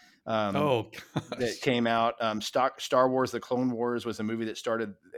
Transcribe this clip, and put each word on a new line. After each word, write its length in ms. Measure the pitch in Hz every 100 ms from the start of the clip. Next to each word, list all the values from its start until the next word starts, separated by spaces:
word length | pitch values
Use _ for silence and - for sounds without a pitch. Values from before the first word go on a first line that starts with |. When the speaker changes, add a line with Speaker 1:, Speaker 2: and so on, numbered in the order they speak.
| - _ -
Speaker 1:
um, 300 | 110 104 98
Speaker 2:
Oh, 340 | 147 123 104 - -
Speaker 1:
that 240 | - - -
Speaker 2:
gosh. 200 | 120 98
Speaker 1:
came 260 | - 120 117
out. 280 | 117 113 -
Um, 180 | 113 104
Star, 320 | 104 131 135 -
Star 320 | - 131 131
Wars, 200 | 127 123
The 100 | 117
Clone 300 | - 127 127
Wars 360 | 113 120 120 117
was 120 | 107
a 40 |
movie 220 | 107 113 113
that 100 | -
started 380 | - 113 110 98 92